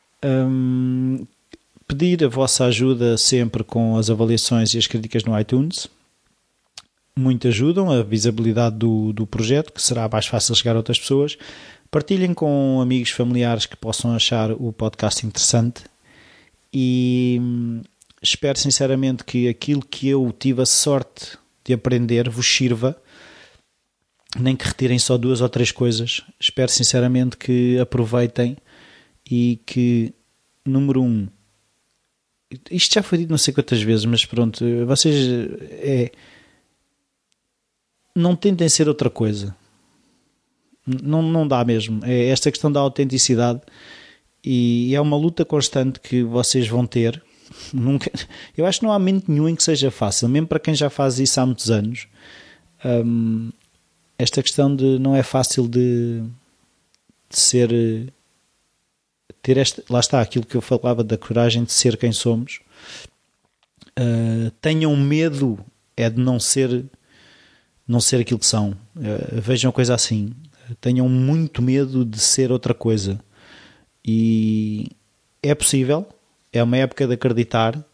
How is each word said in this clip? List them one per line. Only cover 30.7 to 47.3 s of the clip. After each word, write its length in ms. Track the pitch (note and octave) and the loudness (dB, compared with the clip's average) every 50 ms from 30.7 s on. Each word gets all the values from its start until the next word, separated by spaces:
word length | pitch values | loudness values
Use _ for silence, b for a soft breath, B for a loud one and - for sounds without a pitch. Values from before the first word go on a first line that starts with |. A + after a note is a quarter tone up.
| C3+ C3+ C#3 C#3 C3 C3 | 0 0 2 2 2 2
um, 240 | B2+ B2 A#2 G#2+ G2 F#2+ - _ _ _ _ _ _ _ _ _ _ _ _ _ _ _ _ _ _ _ _ _ _ - C3 C3 _ - | 2 2 0 0 -2 -6 -10 _ _ _ _ _ _ _ _ _ _ _ _ _ _ _ _ _ _ _ _ _ _ -20 -20 -20 _ -6
isto 240 | F3 F3+ - - - | -2 -2 0 2 2
já 80 | G#3 | 0
foi 160 | F#3+ - F3+ E3+ | 0 0 -2 -2
dito 120 | E3+ D#3+ | 0 0
não 80 | D#3+ D3 | 0 0
sei 140 | - - | 0 0
quantas 300 | C3+ - C3 - B2+ A2 | 0 -2 0 0 0 0
vezes, 220 | G#2 A2 A2+ A2 G#2 | 2 2 2 2 2
mas 200 | A#2 A#2 A2+ - | 0 0 0 0
pronto, 400 | - - A#2+ A#2 A2+ A2 - A#2 A#2+ A#2 A#2+ A#2+ | -2 0 0 0 0 0 -2 -2 -2 0 0 0
vocês, 300 | B2 C3+ B2+ - D#3+ D3 C#3+ C3 B2 B2 A#2+ A2+ - - - - - | 0 2 2 2 2 2 2 2 0 0 -2 -4 -6 -10 -12 -16 -16
é, 400 | - - - C#3+ C3+ B2 A#2+ A#2+ - b b b b b b b b b b b b _ _ _ _ _ _ _ _ _ _ _ _ _ _ _ _ _ _ _ _ _ _ _ _ _ _ _ - | -14 -8 -4 -2 0 0 0 -2 -6 b b b b b b b b b b b b _ _ _ _ _ _ _ _ _ _ _ _ _ _ _ _ _ _ _ _ _ _ _ _ _ _ _ -2
não 220 | F3 E3+ F3+ F3 | 0 2 2 2
tentem 320 | E3+ - G3+ F#3+ E3+ E3+ D#3 | 2 2 0 2 2 2 2
ser 200 | - - D#3 D3+ | 2 2 2 2
outra 220 | C#3+ - C3+ A#2+ | 2 2 0 -2
coisa. 440 | - - A2+ G#2+ G#2 G2+ G2+ G2 F#2 _ _ _ _ _ _ _ _ _ _ _ _ _ _ _ _ _ _ _ _ _ _ _ _ _ - | 0 0 -2 -2 -2 -4 -6 -10 -12 _ _ _ _ _ _ _ _ _ _ _ _ _ _ _ _ _ _ _ _ _ _ _ _ _ -8
N-, 140 | C3+ B2+ C3 | -6 -6 -4
não, 200 | C#3 C#3+ D3+ D#3+ | -2 -2 0 0
não 260 | D#3+ D#3+ E3 E3 D#3 C#3+ | 2 2 2 2 2 2
dá 160 | C3+ A#2+ A#2+ | 2 2 2
mesmo. 400 | A#2+ A#2 A2 G#2+ A2+ A2 G#2+ G#2 | 2 2 0 0 -2 -4 -4 -2
É 220 | B2 B2+ B2 A#2+ | 0 0 2 2
esta 240 | B2+ C3+ - - D3+ | 2 2 2 0 0
questão 200 | C#3+ - - D3+ | -2 0 0 0
da 100 | C#3+ C#3+ | 2 2
autenticidade 800 | C#3 C3+ - - C#3 C3 B2+ C3 - - B2 A2+ A#2+ A#2+ A#2+ C#3 - B B B B B B B B B B B B _ _ _ - | 0 0 0 0 -2 0 2 0 2 2 4 2 2 2 0 -2 -8 B B B B B B B B B B B B _ _ _ -4
e 500 | C3+ C3 B2 A#2+ A#2+ A#2+ A#2+ A#2+ B2+ C3+ | 0 0 2 4 4 2 2 2 2 0
é 60 | C#3+ | 2
uma 160 | D3 D3+ D3 | 2 2 2
luta 280 | D3 D#3 E3+ E3 - D#3+ | 2 0 0 0 0 -2
constante 560 | - D#3 D3 C3+ - - C#3 B2+ C3+ C3 - | 0 0 0 0 0 0 0 0 0 -2 -6
que 220 | - - B2 B2 | -8 -2 0 0
vocês 460 | A#2+ A#2 A#2 A#2+ - - - C3 B2 G#2+ | 0 0 0 0 0 2 2 0 0 2
vão 180 | A#2 B2 B2 | 0 0 0
ter. 360 | - - A#2+ A2+ A#2 A#2 D#3+ _ _ | 0 0 0 0 0 -2 -4 _ _